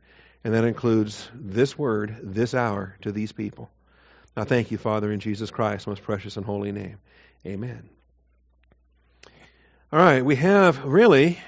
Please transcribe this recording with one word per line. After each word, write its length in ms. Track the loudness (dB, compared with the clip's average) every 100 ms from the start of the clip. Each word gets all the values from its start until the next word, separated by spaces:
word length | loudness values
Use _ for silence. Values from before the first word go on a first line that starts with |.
| _ _ _ _
And 120 | -2
that 100 | 0
includes 680 | 0 0 0 2 0 -6 -18
this 440 | -16 -6 0 0 0
word, 380 | -4 -4 -6 -10
this 300 | -8 -4 -2
hour, 420 | -2 -2 -4 -8 -10
to 100 | -10
these 220 | -8 -8
people. 360 | -8 -12 -12 -20 _ _ _ _ _ _ -8
I 80 | -2
thank 260 | 0 0
you, 60 | -4
Father, 340 | -2 -2 -2
in 80 | -4
Jesus 320 | -6 -6 -6
Christ's 340 | -4 -4 -4 -8
most 160 | -10
precious 360 | -8 -8 -8 -12
and 80 | -8
holy 260 | -6 -6
name. 240 | -8 -12 -16 _ _ _ _ -12
Amen. 440 | -10 -10 -12 -18 _ _ _ _ _ _ _ _ _ _ _ _ _ -20 _ _ _ _ _ 0
All 80 | 6
right, 240 | 6 6
we 140 | 4 2
have 480 | 4 6 4 2 0
really, 540 | 4 6 6 4 0